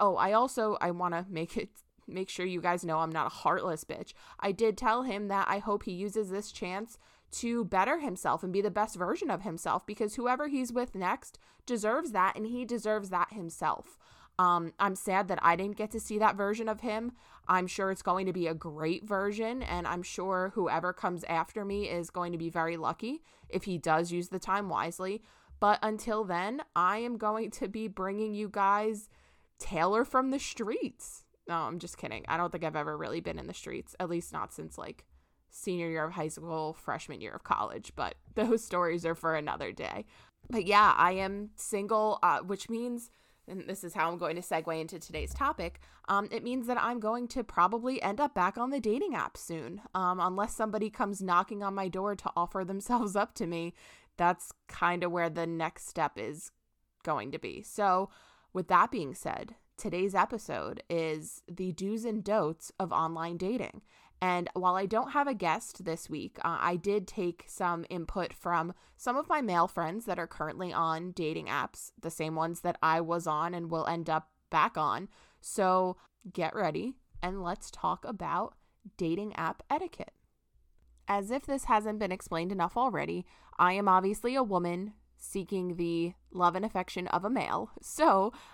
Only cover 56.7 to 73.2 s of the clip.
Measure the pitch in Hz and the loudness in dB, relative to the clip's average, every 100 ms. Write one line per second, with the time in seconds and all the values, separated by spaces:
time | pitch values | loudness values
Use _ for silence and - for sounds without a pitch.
56.7 | _ _ _ - 143 113 151 95 65 208 | _ _ _ -2 -2 -2 -6 -6 -8 -8
57.7 | - 202 185 196 - - _ _ 185 175 | 0 4 4 2 -6 -20 _ _ -4 4
58.7 | 180 226 220 143 - - - - - _ | 6 6 2 -4 -6 -6 -6 -8 -16 _
59.7 | - 208 175 196 185 190 220 - 127 78 | -10 -4 0 2 4 2 0 -6 -6 -6
60.7 | - - 170 160 156 160 - - 175 185 | -8 -4 -2 0 -4 -8 -14 -12 -6 -4
61.7 | 160 190 220 233 214 190 214 156 165 - | -4 -4 -2 -2 -2 0 2 2 -2 -8
62.7 | - 185 160 160 165 170 170 185 247 - | -6 -2 0 0 -2 -6 -4 -2 -2 -4
63.7 | - - - - - 185 180 175 - 180 | -10 -20 -20 -20 -2 0 2 0 0 2
64.7 | 185 196 214 269 285 285 220 175 170 - | 2 2 0 2 2 0 0 0 0 -2
65.7 | - 180 160 - 156 - - - 165 170 | -8 -6 -4 -4 -8 -8 -4 -2 0 0
66.7 | 175 202 208 190 - 175 170 - - 180 | 0 2 0 0 -4 -4 -4 -10 -4 -2
67.7 | 170 165 180 160 190 175 - 175 170 165 | -2 -4 -6 -4 -2 -4 -4 -2 0 0
68.7 | - _ - 247 254 302 311 226 175 180 | -6 _ -8 -2 -2 0 0 4 4 4
69.7 | - 160 202 233 180 165 - 156 151 180 | 2 -4 -4 -4 -4 -4 -6 -6 -6 -4
70.7 | - 165 160 180 180 156 160 156 135 127 | 0 0 0 -4 -4 -2 -2 -2 -2 -4
71.7 | - - - 165 - 156 160 165 170 175 | -6 -18 -12 -8 -4 -4 -2 -2 -2 -2
72.7 | 170 160 165 165 170 | 2 4 4 2 0